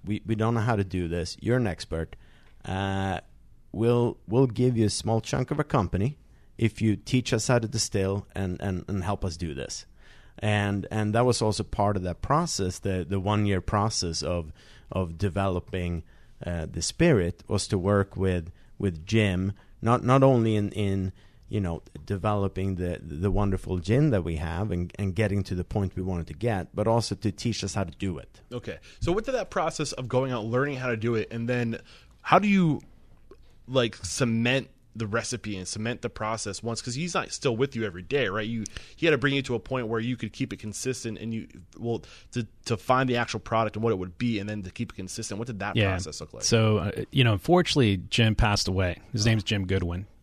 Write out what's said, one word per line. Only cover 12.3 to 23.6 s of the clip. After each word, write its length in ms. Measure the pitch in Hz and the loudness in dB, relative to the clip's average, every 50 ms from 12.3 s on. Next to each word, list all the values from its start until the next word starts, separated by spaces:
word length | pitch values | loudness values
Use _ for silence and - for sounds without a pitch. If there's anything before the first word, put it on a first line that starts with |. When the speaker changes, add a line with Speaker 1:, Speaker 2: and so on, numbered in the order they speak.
| 139 156 175 165 - - 98 90 - - | 2 2 2 0 -2 -2 -2 -4 -4 -4
Speaker 1:
the, 260 | - 98 92 92 85 76 | -4 -2 -2 -2 -2 -2
the 120 | 98 98 | -2 -2
one-year 400 | 90 104 104 104 104 101 98 92 | 0 2 2 2 2 2 2 0
process 600 | 90 - - 104 104 113 - - 90 85 82 - | 0 0 0 2 2 2 0 0 -2 -2 -4 -4
of, 300 | - 76 87 87 80 78 - - - - - - - - | -2 -2 -2 -2 -4 -6 -14 -18 -20 -20 -20 -20 -16 -6
of 240 | - 95 92 82 82 | -4 -2 -2 -2 -2
developing, 880 | 80 101 98 76 98 98 98 90 87 - - - 92 87 87 87 80 - - - - - - - - - | -2 -2 0 0 2 0 2 0 -2 -4 -4 -4 -4 -2 -2 -2 -4 -6 -10 -20 -20 -20 -20 -16 -10 -6
uh, 220 | 85 87 82 80 80 | -4 -4 -4 -4 -6
the 120 | - 85 | -6 -4
spirit 600 | - - - - 165 175 143 101 87 85 - - - - | -4 -4 0 2 4 6 6 4 4 0 -4 -6 -6 -2
was 180 | 107 98 - - | -2 -2 0 0
to 100 | 107 95 | -2 0
work 380 | 85 98 104 101 98 - - | 2 4 4 4 2 0 -2
with, 340 | 90 95 95 90 87 80 82 - - - - - - | -2 0 0 0 0 -2 -6 -16 -18 -20 -20 -8 -2
with 280 | - 98 85 78 78 | -2 -2 -2 -4 -4
Jim, 460 | 87 110 110 107 98 90 90 92 98 104 - - - - - | 0 2 4 4 4 2 0 -2 -2 -4 -6 -14 -20 -16 -4
not, 240 | - 113 123 - - | 0 2 2 2 4
not 180 | 120 127 135 135 | 4 6 8 8
only 320 | 135 131 120 113 113 110 | 8 6 6 4 4 2
in, 140 | 107 104 98 | 2 0 -2
in, 400 | - - 104 98 98 98 92 95 - - - - _ - - - | -2 -2 0 0 0 0 -2 -4 -6 -10 -20 -20 _ -20 -12 -4
you 120 | - 104 | -2 -2
know, 220 | 95 87 82 - - - _ - 80 | 0 -2 -4 -6 -10 -16 _ -18 -6
developing 680 | - 101 92 87 107 104 104 98 95 - 95 95 98 95 | -6 -6 -2 0 0 0 2 0 -2 -2 -2 -2 -2 -2
the, 240 | 85 90 87 87 - | -2 -2 -4 -4 -6
the 300 | - 80 73 76 92 101 | -8 -10 -6 0 0 2
wonderful 480 | 90 98 104 101 92 - | 4 4 2 2 0 -2